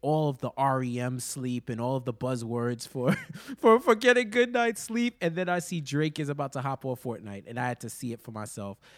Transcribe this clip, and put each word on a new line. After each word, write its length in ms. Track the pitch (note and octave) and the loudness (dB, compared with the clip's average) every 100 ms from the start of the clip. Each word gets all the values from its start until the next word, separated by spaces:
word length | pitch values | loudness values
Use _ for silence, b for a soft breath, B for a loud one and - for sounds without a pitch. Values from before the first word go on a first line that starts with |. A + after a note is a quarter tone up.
all 280 | C#3 D#3 D3+ | 0 2 2
of 80 | C3 | -2
the 140 | A#2+ - | -4 0
R 260 | C3+ C3 | 2 2
E 200 | B2+ B2 | 0 -2
M 180 | B2 B2 | -2 -4
sleep 480 | - C#3+ B2+ B2 - | -6 -6 -4 -4 -4
and 140 | A2+ | -4
all 160 | A#2+ C3 | -2 -2
of 80 | B2 | -4
the 80 | |
buzzwords 760 | G#2+ B2+ B2 A2+ A#2+ A#2+ A#2 - | -4 -2 -2 -2 -2 -2 -4 -6
for, 240 | C3 B2+ | -2 2
<laughs> 460 | - - - - C4+ | 2 -2 -14 -12 4
for, 200 | A#3 A3+ | 8 8
for 120 | - | 8
getting 360 | G#3+ B3 B3 A3 | 6 6 6 4
good 240 | A#3+ A#3+ | 2 2
night's 280 | A#3+ A#3 - | 2 0 0
sleep, 360 | - A3+ A#3+ - | -2 0 0 0
and 160 | E3+ E3 | -2 0
then 140 | F3+ | 0
I 100 | F3 | 0
see 220 | E3+ F3 | -2 -4
Drake 360 | C3+ C#3+ D#3 D3+ | -2 0 0 0
is 120 | C#3+ | -4
about 240 | C#3+ C3+ | -4 -4
to 80 | C3+ | -4
hop 240 | C3+ C3+ C3 | -4 -4 -4
on 100 | B2 | -6
Fortnite, 480 | B2+ A2 G#2 G2 - | -6 -8 -8 -12 -8
and 140 | A#2+ | -4
I 80 | B2 | -2
had 140 | A#2+ | -4
to 80 | A2+ | -8
see 240 | - B2 | -8 -8
it 80 | A#2 | -8
for 100 | - | -10
myself. 460 | A2 G#2+ - G2+ F#2+ B | -10 -8 -8 -10 -12 B